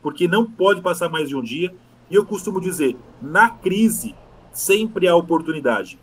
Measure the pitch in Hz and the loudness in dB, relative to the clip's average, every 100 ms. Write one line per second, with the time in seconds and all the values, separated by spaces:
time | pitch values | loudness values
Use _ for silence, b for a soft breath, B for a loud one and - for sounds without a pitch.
0 | 147 143 175 196 233 - 190 196 180 175 | -6 -2 2 2 0 2 2 2 0 -2
1 | 170 160 147 135 113 135 175 - _ _ | -2 -2 -4 -4 -6 -4 -6 -6 _ _
2 | _ 190 208 208 - 190 180 180 139 - | _ 0 0 -4 -4 -4 -4 0 -2 -2
3 | - - 139 170 226 - 185 180 226 180 | -12 -16 -4 2 2 2 -2 2 2 0
4 | - - - - - - - 202 220 196 | -8 -14 -20 -20 -18 -10 0 2 2 0
5 | 180 170 165 165 156 156 135 110 95 - | 2 2 2 -2 -2 -4 0 -2 -4 -14